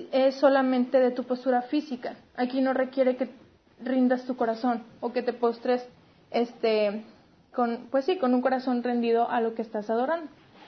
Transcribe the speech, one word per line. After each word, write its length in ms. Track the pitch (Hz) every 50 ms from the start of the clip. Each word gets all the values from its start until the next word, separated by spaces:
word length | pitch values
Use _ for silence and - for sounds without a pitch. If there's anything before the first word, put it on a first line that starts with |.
| - -
es 240 | - 262 262 269 262
solamente 640 | - 311 269 269 269 262 262 262 247 247 254 - 262
de 120 | 254 247
tu 120 | 247 262 254
postura 400 | - 254 247 - 269 247 247 247
física. 520 | - 294 302 294 - 254 - - - - - - _ _
Aquí 260 | - 254 254 262 269
no 120 | 262 269 262
requiere 420 | 262 262 254 - 277 254 254 254
que 140 | 262 262 254 - - - - _ _ _ _ _ -
rindas 440 | 233 254 262 262 254 247 254 247 -
tu 100 | - 254
corazón 480 | - 247 226 226 226 - 247 233 220 - - - -
o 120 | - 233
que 120 | 226 247 240
te 100 | 240 226
postres, 540 | - 240 233 233 - - 254 247 247 247 - - - _ _ _ _ _ _
este, 760 | - 226 240 240 - - - 226 220 214 208 202 196 214 220 - - - _ _ _ _ _ _ -
con, 340 | 254 240 233 233 247 - -
pues 160 | - 269 269
sí, 120 | - 370
con 160 | 370 - 247 254
un 80 | 247
corazón 420 | 254 262 262 254 254 269 247 240 233
rendido 440 | 247 240 240 233 233 233 233 233 233
a 120 | 240 240
lo 140 | 226 226 226
que 80 | 240 220
estás 260 | 226 - 214 208 233
adorando. 380 | 226 233 254 285 330 339 320 - - - - _ - - -